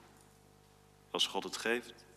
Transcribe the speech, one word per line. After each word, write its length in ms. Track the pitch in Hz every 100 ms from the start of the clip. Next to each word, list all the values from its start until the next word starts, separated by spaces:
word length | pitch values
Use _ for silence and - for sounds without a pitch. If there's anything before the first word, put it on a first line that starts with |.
| - - - - - - - - - - -
Als 160 | 90 -
God 180 | 98
het 120 | 90 -
geeft, 380 | 110 120 120 - -